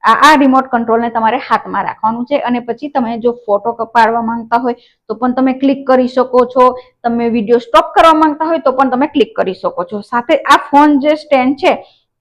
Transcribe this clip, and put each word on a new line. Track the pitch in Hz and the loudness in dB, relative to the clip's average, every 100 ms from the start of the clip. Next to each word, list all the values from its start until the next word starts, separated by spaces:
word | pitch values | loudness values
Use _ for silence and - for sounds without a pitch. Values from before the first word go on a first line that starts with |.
આ, | 220 | 2
આ | 226 285 302 | 4 4 6
રિમોટ | 277 262 262 | 4 2 0
કંટ્રોલને | 240 233 226 240 | -4 0 -2 0
તમારે | 226 220 233 | -2 -2 -2
હાથમાં | - 220 190 190 | -2 -4 -4 -6
રાખવાનું | 190 - 220 233 247 | -6 -4 -4 -4 -4
છે. | 285 | -4
અને | - 247 | -2 -4
પછી | 240 233 294 | -4 -10 -6
તમે | 285 233 233 | -4 -4 -2
જો | 233 240 - | -4 -4 -2
ફોટો | 202 233 | -2 -2
ક-, | 233 220 | -6 -4
પાડવા | 233 220 233 | 0 2 0
માંગતા | 226 233 226 233 | -4 -6 -4 -2
હોય, | 254 240 _ _ _ | -2 -6 _ _ _
તો | |
પણ | 220 254 | -4 -4
તમે | 247 262 | 0 0
ક્લિક | 262 269 277 277 | 0 -2 -2 0
કરી | 262 247 | 2 2
શકો | 254 254 254 247 | -2 0 0 0
છો. | 269 254 254 - _ | 2 2 2 -16 _
તમે | 240 233 233 | -6 -2 -2
વીડિયો | 233 208 240 | -2 0 0
સ્ટોપ | 240 311 | 2 2
કરવા | 339 415 330 | 2 2 4
માંગતા | 311 320 294 320 | 4 2 0 -2
હોય, | 330 | 0
તો | - | -2
પણ | - 269 | 0 0
તમે | 247 294 | 0 -2
ક્લિક | 294 214 - | 0 -2 -2
કરી | 190 | -6
શકો | 190 180 - | -4 -8 -6
છો. | 175 208 | -8 -10
સાથે | 202 240 240 294 | -6 -6 0 -2
આ | - 277 | 2 0
ફોન | - 285 302 294 | 2 2 4 2
જે | 285 302 | 0 -2
સ્ટેન્ડ | - 269 254 269 | 0 0 0 0
છે, | 359 240 - _ _ _ | 0 -2 -6 _ _ _